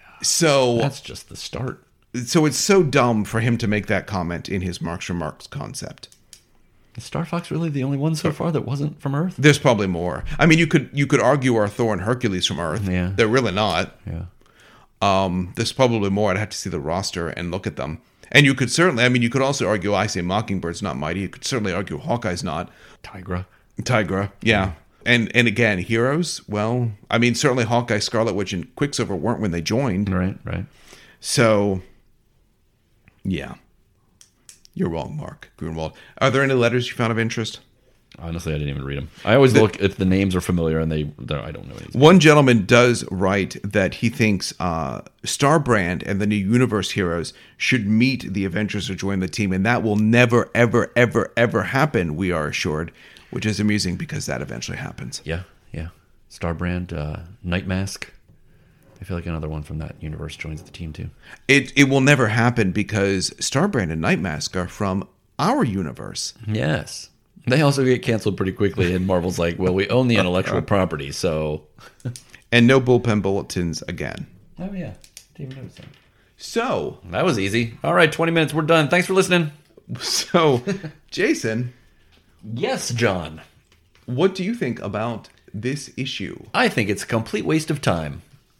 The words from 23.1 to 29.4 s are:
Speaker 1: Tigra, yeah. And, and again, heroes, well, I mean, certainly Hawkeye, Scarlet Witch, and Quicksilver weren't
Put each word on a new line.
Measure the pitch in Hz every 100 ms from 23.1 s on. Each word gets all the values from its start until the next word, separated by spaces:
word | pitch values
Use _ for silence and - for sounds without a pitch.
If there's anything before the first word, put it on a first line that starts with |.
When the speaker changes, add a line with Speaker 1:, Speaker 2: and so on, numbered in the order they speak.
| 95 92 90 92 _ _ -
Speaker 1:
Tigra, | - 120 95 95 101 -
yeah. | 110 104 95 78 _ _ -
And, | 120 110
and | 120 120
again, | 104 113 95
heroes, | 85 113 127 156 160 - -
well, | 104 110 123 117 101 -
I | 117
mean, | 120
certainly | 117 143 127
Hawkeye, | 110 120 120 107
Scarlet | - 113 113
Witch, | 95 98
and | 92 - -
Quicksilver | 143 139 98 92
weren't | 95 87